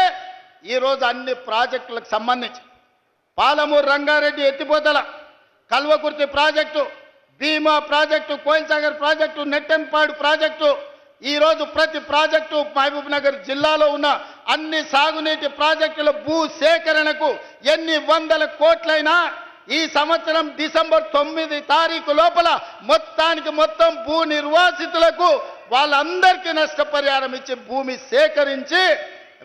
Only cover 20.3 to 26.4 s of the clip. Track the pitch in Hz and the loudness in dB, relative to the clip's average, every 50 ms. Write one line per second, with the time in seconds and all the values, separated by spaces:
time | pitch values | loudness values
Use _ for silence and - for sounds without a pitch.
20.3 | 311 320 311 294 262 - 302 311 - 320 320 320 320 311 311 - - 285 294 311 | -2 -2 -2 -2 -4 -6 -4 0 0 0 2 4 2 2 2 2 0 0 0 0
21.3 | 320 320 320 302 294 294 294 - 285 320 330 330 330 320 - 294 285 302 330 339 | -2 -6 -4 -4 -6 -6 -2 0 2 2 2 2 -2 -4 -2 0 2 4 4 4
22.3 | 339 349 339 330 285 208 - - - - 190 226 311 320 311 - - 311 320 330 | 4 2 2 2 2 0 -4 -8 -16 -10 -2 0 0 0 0 -2 -2 0 2 2
23.3 | 330 311 294 311 302 302 311 311 320 - 330 330 320 269 - 285 311 330 330 311 | 0 -2 -4 -4 0 0 0 0 2 2 2 2 2 -2 -4 -2 0 0 0 0
24.3 | 302 294 294 294 311 339 359 359 349 262 330 330 339 330 330 330 320 330 349 339 | -2 -2 -2 2 4 4 4 4 2 -2 -6 -4 0 2 4 4 4 4 4 4
25.3 | 294 226 - - - - - - 233 262 294 302 285 277 294 330 359 370 381 370 | 4 2 -2 -8 -14 -16 -8 -2 0 0 2 2 2 0 0 0 0 4 4 4
26.3 | 359 370 | 4 4